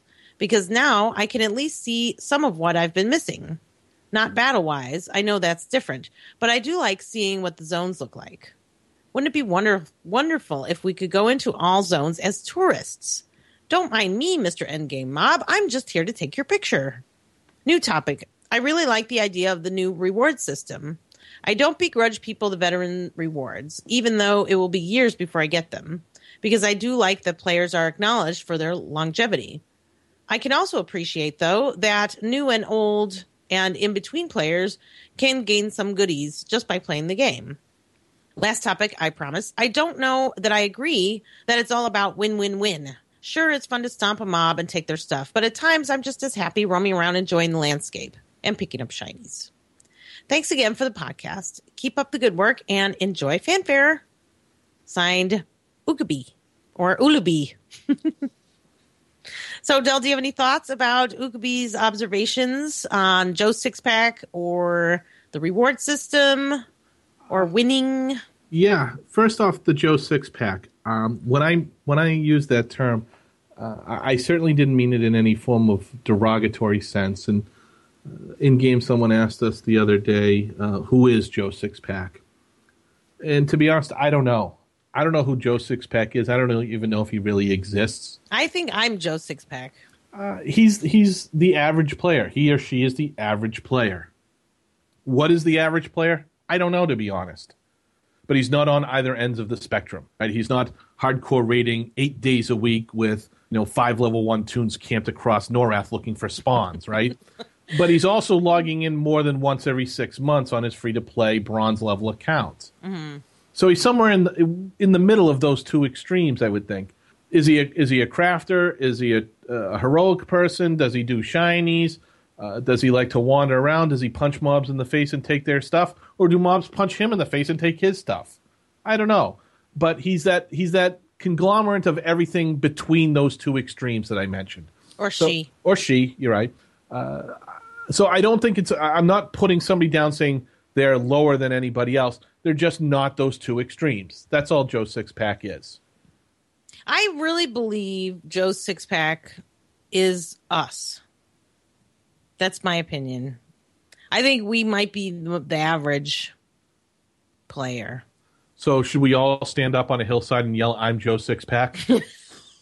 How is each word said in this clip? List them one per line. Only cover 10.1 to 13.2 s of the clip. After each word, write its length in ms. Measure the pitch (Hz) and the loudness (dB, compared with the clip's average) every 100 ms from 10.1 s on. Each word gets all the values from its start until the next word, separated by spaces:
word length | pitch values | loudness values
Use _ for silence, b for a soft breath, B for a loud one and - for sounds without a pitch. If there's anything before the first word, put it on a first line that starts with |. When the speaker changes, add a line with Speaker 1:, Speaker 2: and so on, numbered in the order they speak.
| 220 311 320 - 139 135 | -2 0 -4 -4 -8 -6
Speaker 1:
if 180 | 170 | -4
we 120 | 190 170 | -4 -6
could 160 | 185 | -2
go 160 | 190 214 | 0 2
into 260 | 269 233 | 0 -2
all 300 | - 175 190 | -2 2 2
zones 340 | 185 165 151 170 | 2 0 0 -2
as 240 | 190 196 | -4 -6
tourists? 800 | - 349 370 220 - - - - | -8 0 0 0 -6 -14 -10 -10